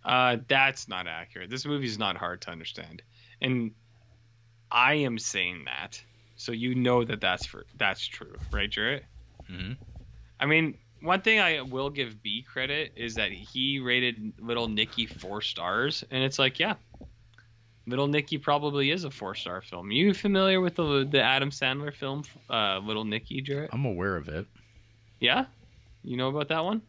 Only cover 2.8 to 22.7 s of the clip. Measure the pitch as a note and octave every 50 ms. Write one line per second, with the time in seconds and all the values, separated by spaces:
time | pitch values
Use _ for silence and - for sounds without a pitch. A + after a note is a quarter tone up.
2.8 | E2 D#2+ D#2+ - - _ _ - - - - _ - C3+ C3 B2 A#2 A2 - _
3.8 | _ _ _ _ _ _ - - _ _ _ _ _ _ _ _ _ _ - A#2+
4.8 | B2 C3 D3 D3+ D3 C3 A#2 A2 - - - G2 F#2 F2+ F2+ E2+ C#2+ B1+ B1 C2+
5.8 | E2 - - - - _ _ _ _ _ _ - - - A#2+ A2+ A#2 B2 B2+ B2+
6.8 | B2 B2 B2 B2 A#2+ A2+ A2+ G#2 - F#2+ F2+ F2+ - - - F2+ - - _ -
7.8 | - G2+ F#2+ - - - - - - D#2 - - - - - G#2 G2+ G#2 - -
8.8 | G#2+ A2+ C#3 - - - - - - - - - - - F#2 F#2 F#2 F#2+ B2 -
9.8 | - - - - - - - - - - - - C3+ C#3+ D#3 D#3+ D#3+ D#3 - -
10.8 | - _ _ - - D#3+ F3+ F#3+ F#3 A3 A3 G#3+ G3 F3 D#3+ D3+ B2+ C3 B2+ C3
11.8 | C3+ C#3+ C#3+ C#3+ C3+ A#2+ A2 G#2+ _ G#2+ G2+ A2+ C3 - - C3+ C3 C3+ C#3+ D3
12.8 | D#3 - - - A#2 A#2 G#2+ A2 G#2+ G2 G2+ F2+ G2 - - B2+ C3 C3+ C#3 C#3
13.8 | C3 B2 B2 B2+ B2+ B2 A#2+ A2+ G#2+ G#2+ - - - A#2 A#2 A#2+ A#2 A2+ G#2+ G#2
14.8 | A2 A2 - - A2+ A2 - - - F#2 G2+ G#2 G2+ - - - E2 F2+ F#2+ A2
15.8 | B2 C#3+ D#3 - - - - C3 C3 C3+ C3+ - C#3 C3 C3 - D#3+ G#3 G#3 -
16.8 | - - - - - - - _ - - - - - - - _ _ _ _ _
17.8 | - - B2 C3 C#3+ C#3+ D3 D3+ D3 - - C#3+ C#3 - D3 D3 D3 D3 C#3+ C#3+
18.8 | C#3 C#3 D#3 F#3+ F3+ D3 C3+ - G#2+ F#2+ G2 - - F2 F2+ F#2 - - - F2
19.8 | F2 G2 G#2 C3 E3+ G3+ F#3+ - - - G3+ F#3+ F#3+ F#3+ F#3+ F#3 F#3 F3 E3+ -
20.8 | E3+ D3+ C#3+ C#3 C3+ C#3 D3 C#3 B2 A#2 C3 C3+ C#3 C#3 C#3 - - C3 C3 C#3
21.8 | D3 D3 C#3 - - C3+ C3+ D3 D3 - - - _ _ C3 A#2 G#2+ G2+